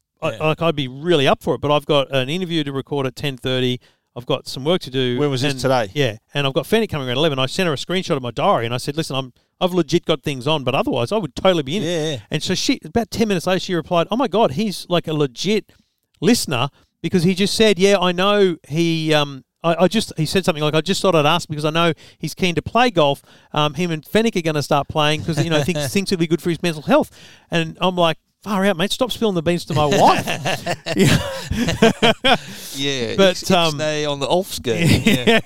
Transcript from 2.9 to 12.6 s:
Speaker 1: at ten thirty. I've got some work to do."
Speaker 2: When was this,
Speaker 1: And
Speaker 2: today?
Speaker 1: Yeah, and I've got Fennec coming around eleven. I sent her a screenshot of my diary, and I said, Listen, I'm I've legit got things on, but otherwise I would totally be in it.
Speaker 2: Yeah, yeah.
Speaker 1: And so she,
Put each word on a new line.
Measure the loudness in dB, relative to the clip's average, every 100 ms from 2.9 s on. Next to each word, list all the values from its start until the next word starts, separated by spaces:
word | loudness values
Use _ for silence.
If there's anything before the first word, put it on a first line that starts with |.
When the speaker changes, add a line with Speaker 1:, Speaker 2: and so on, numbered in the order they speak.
| -4 -4
Speaker 1:
at | -4
ten | -8 -6
thirty. | -4 0 0 -2 -8 _ _ -12
I've | -4
got | -4 -4
some | -6 -2
work | -2
to | -2
do." | -2 -2 0
Speaker 2:
When | 0
was | 0
this, | -2
Speaker 1:
And | -2
Speaker 2:
today? | 0 0 0
Speaker 1:
Yeah, | -2 -2 -4 _
and | -4 -2
I've |
got | -2 0
Fennec | 0 0
coming | -4 -4
around | 0
eleven. | 0 0
I | -2
sent | -2 -2
her |
a | -2
screenshot | -4 -6 -2 -4
of |
my | -4
diary, | -2 0 0 -2
and |
I | -4
said, | -4 -6
Listen, | -4 -6
I'm | -6 -12 _ _
I've | 0
legit | 0 0 0 0
got | -2
things | -2 -4 -2
on, | -2
but | 0 -2
otherwise | 0 -2 -2
I | -2
would | -4 0
totally | 2 2
be | 0 -4
in |
it. | -4
Speaker 2:
Yeah, | -4 -4
yeah. | -6 -6
Speaker 1:
And | -6
so | -2
she, | -2